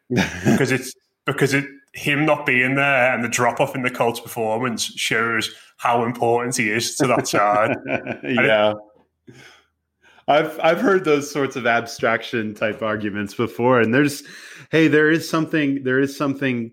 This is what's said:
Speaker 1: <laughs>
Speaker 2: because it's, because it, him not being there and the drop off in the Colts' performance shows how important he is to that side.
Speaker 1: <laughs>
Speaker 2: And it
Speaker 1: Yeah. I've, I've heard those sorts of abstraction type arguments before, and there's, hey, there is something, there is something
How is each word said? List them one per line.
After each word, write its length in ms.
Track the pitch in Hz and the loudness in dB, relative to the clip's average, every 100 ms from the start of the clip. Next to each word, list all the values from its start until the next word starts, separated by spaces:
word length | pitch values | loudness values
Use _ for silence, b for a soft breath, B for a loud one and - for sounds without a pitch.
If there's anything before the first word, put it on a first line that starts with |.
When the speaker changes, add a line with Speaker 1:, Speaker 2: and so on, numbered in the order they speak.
Speaker 1:
<laughs> 80 | - | -4
Speaker 2:
because 600 | 120 - 90 104 - 127 | -2 -2 -2 2 2 2
it's, 220 | 127 - - _ _ - | 0 -4 -16 _ _ -6
because 300 | 139 139 139 | 0 2 0
it, 100 | 139 - _ | -4 -12 _
him 340 | - 151 143 156 | -8 -4 0 2
not 180 | 147 - | 0 2
being 300 | 123 127 139 | 0 2 2
there 360 | 139 135 123 | 2 2 2
and 120 | 117 | 0
the 60 | 120 | -2
drop 300 | 123 120 120 | 0 0 0
off 140 | 139 | -2
in 80 | 135 | -2
the 80 | 123 | -4
Colts' 300 | - 117 117 | 0 -2 -2
performance 640 | - 120 110 113 127 - | -8 -6 -4 -2 -4 -4
shows 640 | - - - 113 117 113 107 B B B | -8 -6 -2 0 0 -2 -4 B B B
how 280 | 127 120 117 | 0 0 0
important 520 | 120 117 120 - 127 | 0 0 0 0 -2
he 120 | 107 | -2
is 260 | 113 - - | -2 -2 -2
to 100 | 135 | 0
that 200 | 117 - | 2 0
side. 480 | 110 104 107 113 123 | 0 2 2 2 -2
Speaker 1:
<laughs> 40 | 139 | -4
Speaker 2:
And 320 | 135 131 - | -6 -6 -10
it 220 | 139 120 131 | -4 0 2
Speaker 1:
Yeah. 280 | 107 107 104 - _ _ _ - B B B B _ _ _ b b b | 4 2 0 -10 _ _ _ -20 B B B B _ _ _ b b b
I've, 320 | 147 156 - | 2 2 0
I've 200 | 165 170 | 0 2
heard 260 | 233 185 156 | 2 2 2
those 240 | 143 139 | 0 0
sorts 260 | 147 135 135 | -4 -4 -2
of 100 | 117 | 0
abstraction 880 | 117 117 - 120 113 - 117 107 | 0 -2 -2 0 0 -2 -6 -4
type 300 | 107 110 104 | -4 -4 -2
arguments 500 | 107 107 104 104 101 | -4 -2 -4 -4 -6
before, 480 | - 110 - 123 123 | -4 -4 0 4 4
and 100 | 110 | 4
there's, 300 | 127 147 - B B B B 135 | 4 2 0 B B B B -2
hey, 180 | 156 160 | 2 4
there 220 | 151 156 | 4 4
is 180 | 160 - | 2 -2
something, 560 | 165 156 160 143 139 | -4 -2 -2 0 -2
there 160 | 127 131 | 0 0
is 160 | 139 - | 0 -2
something 540 | 143 135 135 120 113 | -4 -2 -2 -2 -6